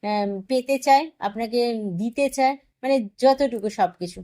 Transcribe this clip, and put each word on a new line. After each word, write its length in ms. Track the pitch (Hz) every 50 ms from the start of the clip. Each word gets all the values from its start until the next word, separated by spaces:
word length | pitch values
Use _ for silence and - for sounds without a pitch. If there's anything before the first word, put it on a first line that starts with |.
| -
আম, 380 | 208 208 208 202 202 202 196
পেতে 340 | 190 _ 262 254 247 254 277 269
চায়, 320 | 262 294 269 277 311 320 _ _
আপনাকে 400 | - 202 208 220 226 226 220 240 240 240 233 220 214 202 175 170
দিতে 320 | 208 233 233 - 277 269
চায়, 280 | 269 - 262 262 277 277 _ _ _ _
মানে 140 | - 262 269 269 226 202 _ _
যতটুকু 520 | - 262 269 262 285 262 233 226 196 214
সবকিছু। 500 | 202 - 202 175 180 _ 180 175 180 190